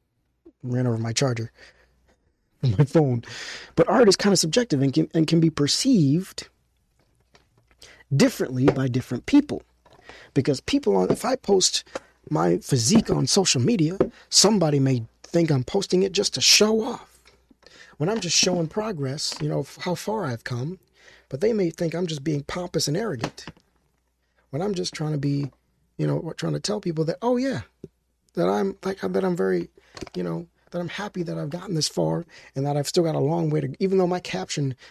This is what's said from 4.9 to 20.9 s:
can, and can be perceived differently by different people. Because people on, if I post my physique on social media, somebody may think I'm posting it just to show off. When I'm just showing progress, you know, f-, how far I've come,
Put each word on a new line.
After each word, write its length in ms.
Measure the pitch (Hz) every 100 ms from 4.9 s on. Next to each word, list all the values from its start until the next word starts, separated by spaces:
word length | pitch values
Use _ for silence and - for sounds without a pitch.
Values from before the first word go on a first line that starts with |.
can, 160 | 147 160
and 120 | 165 156
can 140 | 170
be 100 | 160
perceived 1000 | - 143 - 262 226 139 151 190 - - _ _ _ _ _ _ _ _ _ _ _ _ _ - - -
differently 520 | 139 247 - 165 127 139
by 220 | 131 131
different 380 | 123 - 123 -
people. 360 | 285 294 - - _ _ - - - -
Because 280 | 143 131 131
people 360 | - 285 220 196
on, 140 | 185
if 140 | -
I 120 | 233 262
post 480 | - 196 - - - - - _ -
my 280 | 151 175 180
physique 520 | - 131 113 220 -
on 160 | 160 139
social 340 | - 185 131
media, 380 | 127 226 156 190 - - -
somebody 500 | - 196 214 156 143
may 240 | 135 127 113 _
think 280 | - 170 160
I'm 140 | 139
posting 380 | 123 196 - 185
it 100 | 190
just 220 | 180 202
to 60 | -
show 420 | - - 208 220
off. 360 | 220 240 - _ _ _ _ _ - - - -
When 100 | 160
I'm 120 | 220
just 160 | 175 -
showing 300 | 185 180 160
progress, 680 | 208 214 165 135 151 - -
you 80 | 151
know, 120 | 156
f-, 180 | 139 -
how 120 | 185
far 300 | 170 - 214
I've 200 | 160 117
come, 340 | - 120 143 185 _